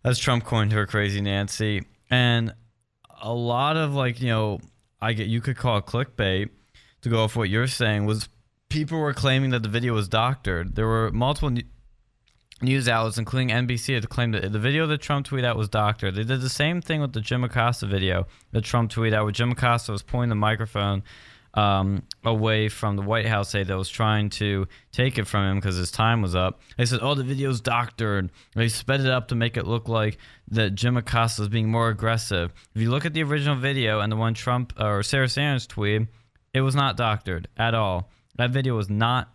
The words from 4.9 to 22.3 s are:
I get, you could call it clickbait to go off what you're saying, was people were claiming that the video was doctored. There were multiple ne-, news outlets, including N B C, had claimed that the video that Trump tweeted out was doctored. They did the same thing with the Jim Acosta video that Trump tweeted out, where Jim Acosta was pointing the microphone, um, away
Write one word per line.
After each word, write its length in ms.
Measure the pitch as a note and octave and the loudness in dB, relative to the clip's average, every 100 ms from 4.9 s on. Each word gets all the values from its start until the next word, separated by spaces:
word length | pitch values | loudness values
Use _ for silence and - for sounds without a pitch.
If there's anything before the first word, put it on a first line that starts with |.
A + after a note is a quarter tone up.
| _ | _
I 140 | A2 | -4
get, 140 | A2 G#2 | -2 0
you 120 | A#2 | -2
could 160 | C#3 B2 | -2 -2
call 220 | B2+ G#2+ | 0 0
it 80 | - | 0
clickbait 640 | A#2 C3+ - G2+ F#2+ G#2 _ _ - _ _ | -4 -4 -2 0 0 -2 _ _ -20 _ _
to 80 | A#2+ | 0
go 140 | A2+ | 2
off 120 | A2 A#2+ | 2 0
what 140 | G2+ | 0
you're 180 | G#2+ B2+ | 2 0
saying, 400 | - A2+ G#2 G#2 | 2 2 2 2
was 200 | G#2+ - _ _ _ _ | -2 -4 _ _ _ _
people 300 | D3+ D3+ D#3+ | -4 -2 -2
were 140 | D3+ | -2
claiming 380 | C3 C#3 C3 C3+ | 0 2 2 2
that 100 | B2 | 0
the 80 | A2 | 0
video 240 | A#2 B2 | 0 0
was 140 | A2 F#2+ | 0 2
doctored. 680 | A2 A#2+ C3+ G2 F2 F#2 - | 2 2 0 -2 -4 -2 -2
There 120 | A2 | 0
were 240 | A2+ A2+ | 0 0
multiple 400 | G#2+ B2+ D3 D3+ | 0 0 0 0
ne-, 140 | A#2+ A#2+ - - _ _ _ _ _ _ - | -2 -4 -16 -20 _ _ _ _ _ _ -4
news 260 | B2+ C3+ A#2+ | 0 2 4
outlets, 300 | A2+ A2+ A2+ | 2 2 -2
including 340 | A2 B2+ B2+ | -2 0 2
N 140 | A2+ B2 | 0 0
B 100 | A#2+ | -2
C, 160 | - | -2
had 140 | B2+ G#2+ | -2 -2
claimed 240 | - A#2+ | 0 0
that 180 | G#2+ F#2+ | 0 -2
the 80 | G#2+ | 0
video 280 | A#2 D3 D#3+ | 0 0 0
that 140 | D3+ | -2
Trump 260 | - C#3+ C3+ | -2 -2 -2
tweeted 180 | C3+ B2 | -2 0
out 120 | A2 | 0
was 120 | G#2 | 0
doctored. 460 | G#2+ G#2+ A2 G2 F#2+ | 2 0 0 -2 -2
They 80 | |
did 180 | A2+ C3 | -2 -2
the 80 | B2+ | -2
same 320 | - D3 F3 | 0 0 0
thing 200 | - D#3 | -2 -2
with 120 | C#3+ | -2
the 80 | A2 | -4
Jim 220 | G#2+ B2 | -2 -2
Acosta 420 | B2 B2+ A#2 A#2+ G#2 | 0 2 2 0 0
video 420 | G2 F#2 F2+ F#2 - _ | 0 2 0 -2 -10 _
that 120 | A#2 | -4
Trump 280 | - A#2+ A2+ | 0 0 0
tweeted 220 | A2+ A2+ | 0 2
out, 100 | G#2+ | 2
where 80 | G#2 | 0
Jim 200 | G2+ A#2+ | 0 0
Acosta 400 | A#2+ B2 A#2 - | 2 2 2 0
was 100 | G2+ | -8
pointing 280 | - B2 A#2+ | -4 -2 0
the 60 | G#2 | 2
microphone, 680 | G#2+ A2 A2 G#2 G2+ G2 - - - - _ | 2 0 -2 -2 0 -2 -4 -20 -20 -20 _
um, 500 | G#2+ G#2 G2 G2 G2 - - | 2 4 4 2 -2 -6 -6
away 440 | A2+ | -2